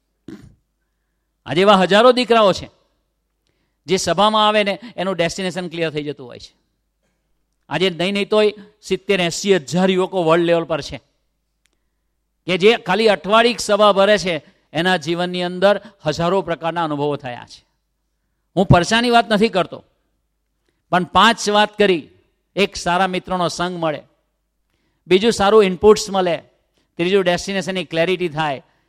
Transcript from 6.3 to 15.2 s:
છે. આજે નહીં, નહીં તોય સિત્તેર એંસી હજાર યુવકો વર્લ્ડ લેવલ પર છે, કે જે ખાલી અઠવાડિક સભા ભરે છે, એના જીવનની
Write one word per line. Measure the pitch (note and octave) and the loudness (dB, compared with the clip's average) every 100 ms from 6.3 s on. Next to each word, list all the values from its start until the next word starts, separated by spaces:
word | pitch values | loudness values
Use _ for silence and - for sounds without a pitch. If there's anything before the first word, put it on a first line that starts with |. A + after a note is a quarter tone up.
| A2+ | -20
છે. | - _ _ _ _ _ _ _ _ _ _ _ _ | -20 _ _ _ _ _ _ _ _ _ _ _ _
આજે | D3 F#3 | -4 -4
નહીં, | E3 F3+ | -2 -4
નહીં | G3+ G3 | -4 -2
તોય | G#3+ G#3 G#3 - _ | 0 0 -2 -16 _
સિત્તેર | - F#3 - F#3+ | -8 -8 -2 -2
એંસી | E3+ - G3+ F#3+ | -2 -4 0 0
હજાર | B2+ E3+ F#3+ | 0 -2 0
યુવકો | F#3 F#3 F#3+ | 0 -2 -2
વર્લ્ડ | D#3+ E3+ | 0 2
લેવલ | E3+ E3+ | 2 0
પર | D#3+ D#3 | -2 -8
છે, | C3+ C3+ _ _ _ _ _ _ _ _ _ _ _ _ _ _ - | -8 -16 _ _ _ _ _ _ _ _ _ _ _ _ _ _ -6
કે | F3+ | 2
જે | G3+ A#3 | 2 2
ખાલી | F3 G3 A3 | 0 0 2
અઠવાડિક | G3 F3+ A3 A#3+ A3 | 0 2 2 2 0
સભા | - G3+ G#3 | -2 2 4
ભરે | F#3+ G3 G#3 | 4 4 2
છે, | F3 D#3+ - _ _ | 0 -6 -10 _ _
એના | D3+ F3+ F#3 | -4 -2 -2
જીવનની | C#3+ E3+ | -2 -4